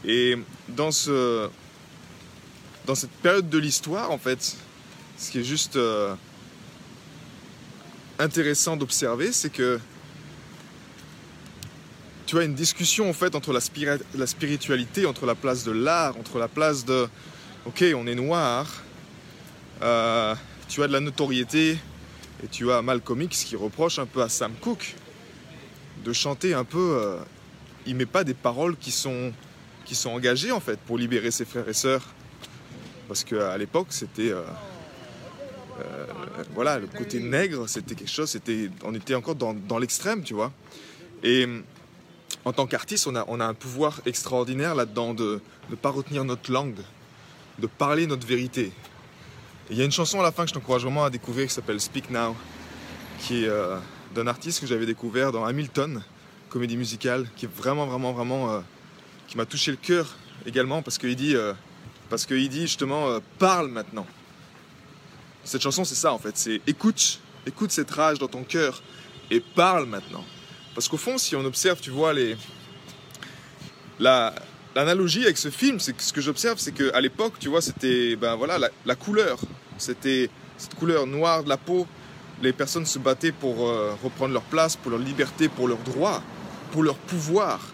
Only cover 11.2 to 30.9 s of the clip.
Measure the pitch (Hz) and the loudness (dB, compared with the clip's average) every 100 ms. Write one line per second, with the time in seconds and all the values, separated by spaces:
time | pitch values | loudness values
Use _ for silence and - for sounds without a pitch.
11.2 | - - - - - - - - - - | -20 -18 -18 -16 -16 -16 -20 -20 -20 -14
12.2 | - 160 165 139 165 - 175 - 208 160 | 0 2 2 2 0 2 2 4 2 4
13.2 | 180 147 139 127 - - 143 143 123 135 | 2 0 2 2 2 -2 0 0 -2 -4
14.2 | 127 - 151 147 - 131 117 - 180 127 | -2 -2 -2 -2 2 0 2 2 2 2
15.2 | 123 113 135 127 113 113 135 170 160 117 | 0 0 2 0 0 2 4 4 2 -2
16.2 | 113 123 117 151 156 143 120 131 120 - | -6 -2 -2 2 4 2 2 2 2 -2
17.2 | - - - - - 117 180 143 120 120 | -18 -18 -18 -14 -12 4 4 4 0 0
18.2 | 131 170 143 120 151 - - - - - | 2 2 4 2 -2 -8 -14 -18 -18 -20
19.2 | - - - - - - 117 117 113 113 | -20 -20 -20 -20 -18 -2 2 4 4 4
20.2 | 110 110 - - - - 143 139 147 139 | 2 0 -6 -18 -10 0 2 4 0 0
21.2 | 143 127 120 151 160 160 - - - - | 2 2 2 4 4 2 -4 -16 -16 -18
22.2 | - - 110 - 117 123 117 127 - 123 | -18 -14 -10 -2 2 4 4 0 0 -2
23.2 | 170 - - 110 107 104 165 165 127 147 | 0 -2 -4 -4 -4 0 0 2 -4 0
24.2 | 113 - 117 113 233 233 - - - - | 0 2 -2 -2 -4 -4 -6 -12 -18 -20
25.2 | - - - - - - - - 107 117 | -20 -20 -18 -18 -18 -20 -18 -12 -4 -2
26.2 | 147 139 185 151 120 160 180 139 104 90 | 0 0 0 0 0 0 2 2 0 -2
27.2 | 80 - - - - - - 127 127 185 | -8 -16 -20 -20 -20 -14 -6 -2 2 2
28.2 | 170 123 123 120 165 165 - 123 135 127 | 2 0 0 2 0 -2 -4 -4 -2 -4
29.2 | 123 110 - - - - - 123 127 117 | -4 -8 -16 -20 -20 -20 -6 -2 -2 2
30.2 | 123 127 185 240 - 104 - | 4 4 2 -2 -2 -4 -2